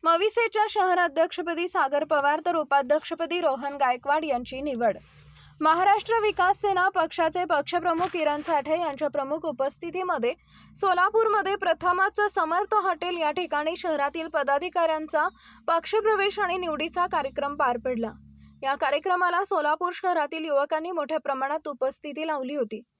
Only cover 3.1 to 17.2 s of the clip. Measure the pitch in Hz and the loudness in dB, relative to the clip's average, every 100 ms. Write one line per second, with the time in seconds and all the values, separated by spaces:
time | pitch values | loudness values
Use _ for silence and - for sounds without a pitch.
3.1 | - 330 349 330 262 277 285 269 247 269 | -6 -4 0 0 0 -4 0 0 0 0
4.1 | 302 311 247 247 262 294 240 233 - - | 0 2 -4 -4 -8 -6 0 0 -2 -10
5.1 | - - - - - 302 330 370 415 403 | -20 -20 -20 -20 -2 2 4 4 2 2
6.1 | 466 427 381 359 392 415 381 370 381 320 | 0 2 2 2 2 0 2 2 2 -2
7.1 | - 320 349 349 311 285 349 349 330 359 | 0 -2 0 0 0 0 -2 0 0 -2
8.1 | 349 302 294 302 311 269 320 339 277 302 | 0 -2 -2 0 -2 0 -2 -2 -2 -4
9.1 | 294 269 311 320 247 269 - 339 330 370 | -2 -4 -4 -4 -2 -4 -4 -8 -6 -2
10.1 | 311 233 320 _ - - - 403 349 370 | 0 -2 -4 _ -20 -20 -2 0 4 4
11.1 | 427 440 403 392 403 370 330 359 359 381 | 4 2 2 0 0 0 0 2 2 2
12.1 | 403 415 392 320 339 403 427 381 330 349 | 2 0 0 0 0 2 2 2 -2 -4
13.1 | 349 302 302 339 294 302 349 359 302 277 | -2 -2 -2 -2 -2 -2 -4 -2 0 0
14.1 | 330 320 302 269 277 349 349 330 311 311 | -2 -4 -2 2 0 0 0 0 0 -2
15.1 | 311 330 - - - - 330 - 440 427 | 0 0 -4 -20 -12 -2 -2 2 0 2
16.1 | 427 392 392 381 370 359 302 311 359 359 | 2 0 0 -2 -2 -4 -4 -4 -2 -2
17.1 | 349 | -2